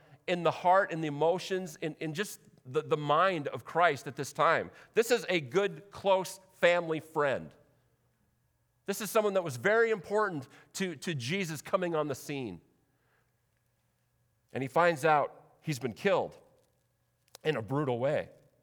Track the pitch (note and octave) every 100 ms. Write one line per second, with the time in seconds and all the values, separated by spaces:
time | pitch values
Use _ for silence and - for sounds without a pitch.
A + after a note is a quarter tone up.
0 | _ - - F3+ D#3+ C3+ F3+ F#3+ G3+ D#3+
1 | D#3+ C#3+ D#3+ F3+ - F#3+ F#3 - E3 -
2 | D#3+ D#3 G3+ - _ _ C3 D3 C3+ D#3
3 | D3 D3 F#3+ F3 C3+ B2+ - E3 F3 C#3+
4 | - C3 C3+ - D#3 D3 E2+ - - -
5 | A#3 A#3+ - F3+ C3+ E3+ G3+ D#3 - -
6 | G3 F#3+ F3+ - _ - F3 F3 E3 D#3+
7 | D3+ D#3 C#3+ G#2+ D#2+ - _ _ _ _
8 | _ _ _ _ _ _ _ _ - G3+
9 | G3+ A3+ G#3 F#3+ E3+ A#2+ F3 A3 A3+ G#3+
10 | - G#3 G#3 D#3+ B2 - _ - F#3+ D3
11 | - D3+ A#2 G3 F3 D#3 - F#3+ F3+ D#3+
12 | D3+ C3 - C#3+ A#2+ E2+ _ _ _ _
13 | _ _ _ _ _ _ _ _ _ _
14 | _ _ _ _ _ A#2+ C3+ E3 F3 D#3
15 | D#3 D3+ B2+ - - _ - C3+ B2 G2
16 | G3 E3+ F2 - _ _ _ _ _ _
17 | _ _ _ - D#3 C3+ G#2+ C#3 C#3 A#2+
18 | C3 C#3 F2 - _ _